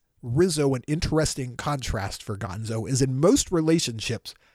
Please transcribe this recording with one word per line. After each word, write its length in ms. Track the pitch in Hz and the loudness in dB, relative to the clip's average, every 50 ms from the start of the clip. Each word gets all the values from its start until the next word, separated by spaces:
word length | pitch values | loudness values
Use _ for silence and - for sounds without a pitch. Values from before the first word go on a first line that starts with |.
| _ _ _ - | _ _ _ -12
Rizzo 520 | - 120 120 147 180 190 156 151 143 139 135 | -6 -2 2 2 2 2 2 2 2 2 2
an 80 | 123 - | 0 -2
interesting 720 | - 151 170 - - 156 156 156 - - 143 127 123 117 | -4 -2 -2 0 0 2 2 2 0 -2 -4 -8 -8 -8
contrast 680 | - - 151 147 131 123 - - 107 98 98 - - | -6 -4 -4 -4 -2 -2 -4 -4 -2 -4 -6 -8 -10
for 140 | - - 107 101 | -8 -8 -8 -6
Gonzo, 500 | 107 92 90 107 113 107 113 110 107 - | -6 -8 -6 -6 -6 -4 -4 -4 -2 0
is 140 | 139 120 | 2 2
in 160 | 139 135 127 131 | 2 2 2 4
most 320 | 151 185 262 - - - | 6 6 6 4 2 0
relationships, 840 | 185 165 156 160 165 170 - - 113 110 - - 113 104 - - - _ _ _ | 0 2 4 4 4 2 2 -2 -6 -6 -6 -6 -6 -6 -8 -14 -20 _ _ _